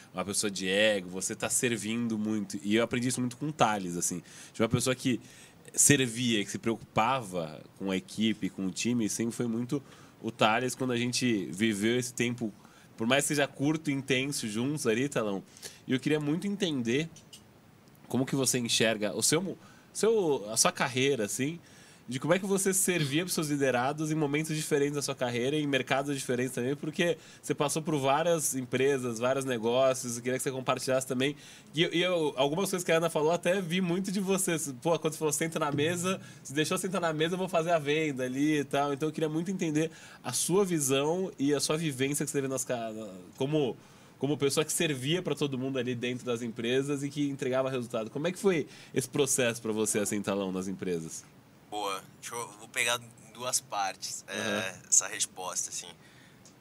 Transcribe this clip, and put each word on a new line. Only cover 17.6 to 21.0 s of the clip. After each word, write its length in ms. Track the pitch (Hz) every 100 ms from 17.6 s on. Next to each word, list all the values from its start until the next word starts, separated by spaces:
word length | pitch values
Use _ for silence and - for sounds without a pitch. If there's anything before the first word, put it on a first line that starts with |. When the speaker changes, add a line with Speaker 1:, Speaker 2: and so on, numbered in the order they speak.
| - - - - -
Speaker 1:
como 180 | 120 131
que 80 | 139
você 220 | 131 127
enxerga 560 | 117 - 113 107 104 98
o 60 |
seu, 340 | - 156 190 - - - -
seu, 540 | - 208 226 170 131 104
a 60 | 113
sua 160 | 175
carreira, 520 | - 151 123